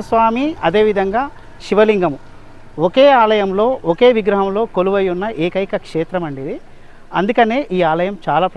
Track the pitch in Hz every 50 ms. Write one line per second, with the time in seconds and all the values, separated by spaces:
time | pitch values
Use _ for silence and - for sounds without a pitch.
0 | 214 - 233 226 226 226 226 247 277 311 330 - - 170 170 214 214 214 202 196
1 | 196 196 196 240 277 - - - - - - - - - 202 202 220 214 214 196
2 | 180 156 135 - - - - - - - - - - - - 147 160 180 - 262
3 | 269 285 269 240 220 214 220 208 196 190 185 196 214 247 262 - - 165 170 -
4 | 247 247 240 220 190 208 202 196 196 196 190 208 233 226 - 185 180 190 196 202
5 | 190 185 175 180 196 226 - 147 160 175 - 185 196 185 214 180 - - - 156
6 | 165 - 185 180 170 151 139 135 135 160 240 359 - - - - - - - -
7 | - - - - 190 214 247 247 233 220 233 277 294 - 185 180 170 156 160 170
8 | 180 196 202 - - 160 143 160 180 180 -